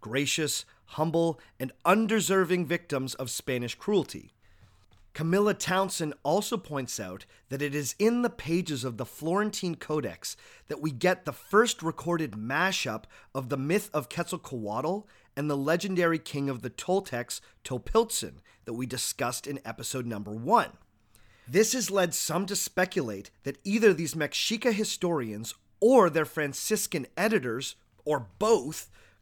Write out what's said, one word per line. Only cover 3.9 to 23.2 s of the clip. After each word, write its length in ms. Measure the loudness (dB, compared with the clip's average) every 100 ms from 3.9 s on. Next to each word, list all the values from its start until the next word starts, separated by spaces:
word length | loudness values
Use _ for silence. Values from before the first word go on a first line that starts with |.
| 2 0 -6 -16 _ _ -20 -20 _ _ -20 -14
Camilla 420 | -4 0 4 2
Townsend 580 | 0 0 0 0 -2 -4 -4
also 360 | 0 2 2 -4
points 420 | -4 -6 -6 -6
out 240 | -8 -10 -14 -20 -8
that 140 | -4
it 120 | -2
is 200 | -2 -4 2
in 220 | 2 4
the 80 | 0
pages 560 | -2 -2 0 0 -4
of 140 | -4 -6
the 80 | -8
Florentine 680 | -6 0 0 0 -2 -4
Codex 600 | -4 -4 -2 -4 -6 -10 -12 -16 -18 -10
that 120 | -4
we 100 | -4
get 340 | 0 2 2
the 80 | -2
first 500 | -10 2 4 4 2
recorded 500 | -4 -4 -2 -2 -2
mashup 720 | -6 -4 0 0 0 -2 -6 -10 -20 -12
of 140 | -8 -4
the 80 | -2
myth 320 | 0 0 0
of 160 | -4 -4
Quetzalcoatl 1000 | -6 -6 -6 -8 -8 -4 -2 -2 -4 -6 _ _
and 160 | -6 -2
the 60 | 0
legendary 640 | 2 0 0 2 2 2
king 320 | -2 -4 -2
of 100 | -4
the 80 | -6
Toltecs, 720 | -6 0 0 0 -6 -6 -10 -12 _
Topiltzin, 760 | -8 -6 2 4 4 0 -6 -10 -20 _ -8
that 80 |
we 100 | -6
discussed 640 | -4 -4 -4 -2 -2 -4 -6
in 140 | -8
episode 400 | -8 -10 -6 -6
number 280 | -6 -6 -6
one. 400 | -6 2 2 2 -6 _ _ _ -20 -20 _ 0
This 240 | 2 4
has 180 | 2 0
led 220 | 2 2
some 320 | 0 -2 -2 -2
to 100 | -4
speculate 760 | -2 0 0 0 -2 -6